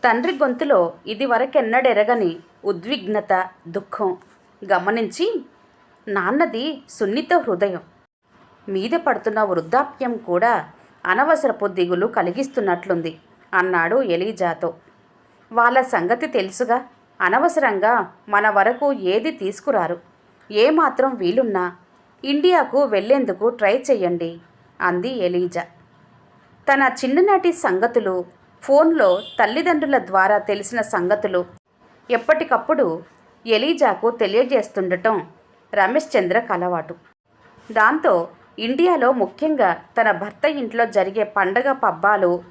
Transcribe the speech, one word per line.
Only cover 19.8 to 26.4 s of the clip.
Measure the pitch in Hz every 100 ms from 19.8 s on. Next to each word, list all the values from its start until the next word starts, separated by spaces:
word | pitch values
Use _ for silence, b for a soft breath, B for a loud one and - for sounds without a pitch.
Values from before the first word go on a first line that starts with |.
| 165 175 _ _ _ _ _
ఏమాత్రం | 208 240 320 302 269 262 247
వీలున్నా | 180 220 247 190 180 175 _ _ _ _ 269
ఇండియాకు | 285 359 349 254 254
వెళ్లేందుకు | 277 208 202 277 254 185 220
ట్రై | 240 208 233 262
చెయ్యండి" | 240 180 175 165 165 _ _ _ _
అంది | 180 180 214
ఎలీజా. | 254 180 180 180 175 175 _ _ _ _ _ _ _